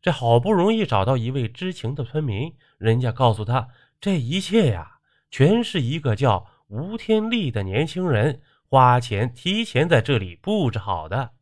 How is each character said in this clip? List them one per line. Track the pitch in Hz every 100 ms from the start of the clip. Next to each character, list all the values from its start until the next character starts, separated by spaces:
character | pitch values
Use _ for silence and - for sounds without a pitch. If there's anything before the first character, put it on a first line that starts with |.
这 | -
好 | 156 117 117
不 | 151
容 | 202 190
易 | 226 202
找 | 104 98
到 | 131
一 | 117
位 | 135 110
知 | 117 185
情 | 180 143
的 | 139
村 | 123 151
民， | 147 101 156 - _ _
人 | 110 117
家 | 123
告 | 120 127
诉 | 104 104
他， | 123 - _ _ _
这 | 202 180
一 | 120 180
切 | 185 220 160
呀， | 90 78 _ _ _ _
全 | - 143 226
是 | 233 160
一 | 120 156
个 | 131 104
叫 | 135 95 - _ _
吴 | 104 170 220
天 | - 220 220
利 | 233 156
的 | 110
年 | 95 101 156
轻 | 185 185
人 | 117 135 127 _ _ _
花 | 135 123 123
钱 | 120 101 123
提 | 123 175 208
前 | 226 123 165
在 | 143
这 | 127 123
里 | 92 87
布 | - 214 143
置 | 123
好 | 101 90 78
的。 | 107 123 _